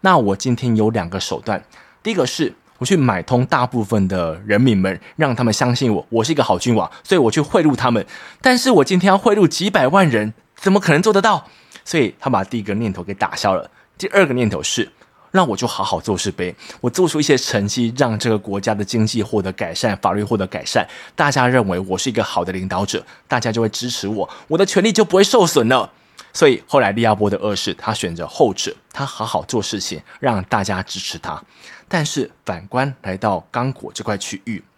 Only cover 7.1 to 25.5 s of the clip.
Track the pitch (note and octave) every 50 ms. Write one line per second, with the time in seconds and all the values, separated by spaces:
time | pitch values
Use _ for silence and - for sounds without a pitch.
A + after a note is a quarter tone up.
7.1 | G3 F3+ C#3 A2+ G#2 - D3 - - G3 E3 D#3 C#3 A#2+ - B2+ A#2+ A2 F#2+ -
8.1 | - - - - - _ - B3+ B3+ B3 - C4+ B3 A#3 G3+ - G3 F3+ F3 G3
9.1 | F#3+ G3 G3 A#3 G#3 G#3 G3 D#3 - - E3+ G3+ G3 F#3+ C#3 B2+ D3+ G3 F#3+ D#3+
10.1 | A#2+ A2 G#2+ G#2+ A2 _ _ _ _ - - G3 G3 G3+ F#3+ - D#3 D3 G3 A3
11.1 | G#3+ G3 F#3+ - - D#3+ - - - _ _ _ - - _ - - E3 C3 G2+
12.1 | - _ - C#3 B2+ G2 F#2+ - - A#2+ G#2 G2 G2+ G#2 A#2 G#2+ F#2 F#2 F2 F2
13.1 | G2 G2 - F#2+ - - - - F#2+ F2+ - - _ _ _ _ _ _ - -
14.1 | - G3 F#3+ D3+ B2+ B2 B2 G#2+ - D#2 D2+ - - - G#2+ - _ _ - _
15.1 | _ _ _ _ _ F#3+ F3+ C#3+ G#2 F#2+ - - - - G2 F#2+ - E2+ - -
16.1 | G2+ F2 - G2+ F#2 - F2+ F2+ - _ - - - - - A#2+ - - F#3 E3
17.1 | - D#3 D3 - D3 B2+ - - - G#2+ G2+ G2+ - B2+ A#2+ A2+ A#2 B2+ C#3+ B2
18.1 | A2+ G#2 - A#2+ A2 G#2 G2 - G2 G2 G2 - A2 G2+ G#2 G2 - A2+ A2 G#2
19.1 | - A#2 G2+ F#2 - G#2+ F#2 F#2+ F#2 - - E2+ E2 - - A#2 G2+ F#2 - F#2+
20.1 | F2+ G#2 G#2 G2+ A#2 G#2 F#2+ F#2 - F#2+ C#2+ - - B2 - - - - - -
21.1 | _ - E3+ C#3+ C3+ C#3+ B2+ B2 B2 C3 A#2 G2 F2+ F2 F#2+ F#2+ F#2 F#2+ - C3+
22.1 | A2 A2+ A2+ - - F#2+ F2+ F2+ F#2 F#2+ F#2 F#2+ - F#2 G2+ G2 - - - -
23.1 | - - _ _ - B2 A2 A#2+ A2 A#2 A2+ A2 G#2+ - A#2+ B2 A#2+ - - G2
24.1 | G#2+ G#2 F#2 - - - - _ D3+ E3 G3 F#3+ - G3 F3+ A3 G#3 G#3 G#3+ E3+
25.1 | - F#3 G3+ G3+ - B3 G3 D#3+